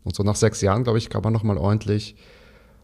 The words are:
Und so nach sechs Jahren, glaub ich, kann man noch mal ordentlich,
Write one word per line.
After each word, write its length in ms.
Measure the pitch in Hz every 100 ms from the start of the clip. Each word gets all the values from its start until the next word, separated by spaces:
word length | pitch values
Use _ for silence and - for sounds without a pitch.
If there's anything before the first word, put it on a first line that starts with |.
Und 100 | 127
so 80 | -
nach 140 | 101 104
sechs 240 | 110 -
Jahren, 240 | 101 104
glaub 120 | 120 110
ich, 120 | -
kann 140 | 107
man 100 | 101
noch 120 | 110
mal 120 | 110 95
ordentlich, 580 | 95 107 - 104 - - - - - - - -